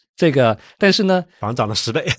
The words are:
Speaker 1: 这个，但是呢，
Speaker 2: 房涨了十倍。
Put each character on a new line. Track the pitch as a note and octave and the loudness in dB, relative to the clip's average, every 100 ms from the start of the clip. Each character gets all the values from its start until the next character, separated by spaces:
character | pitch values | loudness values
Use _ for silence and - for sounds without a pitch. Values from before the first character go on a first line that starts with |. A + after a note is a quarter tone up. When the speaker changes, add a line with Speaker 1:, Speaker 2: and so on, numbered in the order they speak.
| _ - | _ -2
Speaker 1:
这 | E3+ | 0
个， | C3+ A#2+ G#2+ - _ | 4 2 0 -6 _
但 | G3+ | 0
是 | F#3 | 2
呢， | G3 F#3 F3 _ | 0 0 -2 _
Speaker 2:
房 | G3+ | -8
涨 | B2 G#2+ | -4 -4
了 | |
十 | G#2+ - | -4 -4
倍。 | B2 - | -4 -4